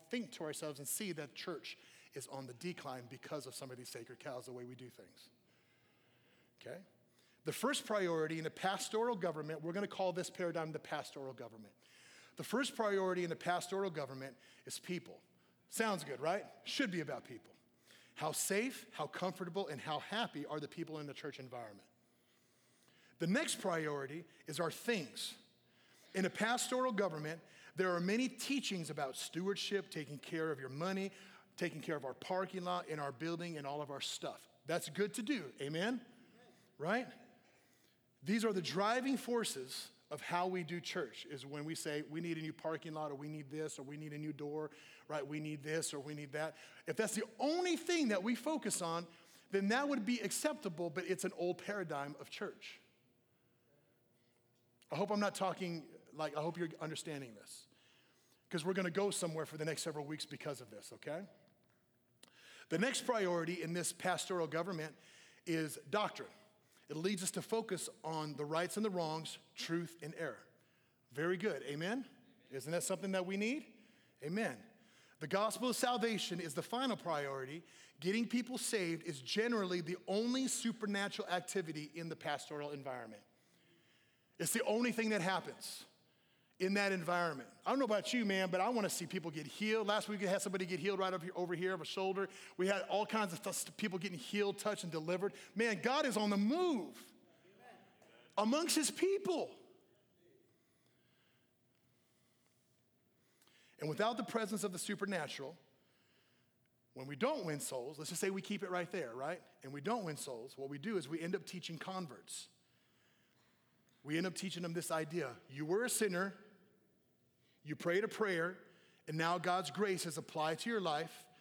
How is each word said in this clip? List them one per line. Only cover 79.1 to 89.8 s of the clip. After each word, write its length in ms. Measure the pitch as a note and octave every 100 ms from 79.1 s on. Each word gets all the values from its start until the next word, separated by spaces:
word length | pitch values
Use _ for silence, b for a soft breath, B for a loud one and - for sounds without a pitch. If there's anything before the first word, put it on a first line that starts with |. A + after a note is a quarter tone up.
| C#3
generally 600 | B2 G#3 A#3 A3+ F#3 F3+
the 160 | D#3+ F3+ -
only 420 | G3+ A#3+ C4 C4
supernatural 800 | - A#3 A3+ G#3 G3+ G3+ - F#3
activity 640 | F3 F3 G3 D#3+ D3+ D3+
in 140 | D#3+ E3
the 80 | D#3+
pastoral 540 | D#3+ C#3+ - D3+ D3
environment. 520 | C#3+ C3+ B2+ A2+ G#2 - _ b b b b b b b b b b
It's 160 | E3
the 100 | A3+
only 280 | - A3 A#3+
thing 180 | A3+ A3
that 100 | G#3
happens. 640 | F3 F3+ D3 A#2+ - - - _ _ b b b b b
In 140 | F#3
that 180 | G3+ G3+
environment. 560 | F#3+ D#3+ F3 E3+ C3+ A#2 -
I 60 | F#3
don't 80 | C4
know 60 |
about 280 | A#3 G#3 -
you, 120 | B3
man, 240 | G3+ F#3+ F#3
but 100 | F3+
I 80 | G#3+
wanna 220 | A#3+ F#3
see 160 | - E3+
people 240 | F#3 E3
get 160 | D#3 D3+
healed. 400 | - G#3+ A3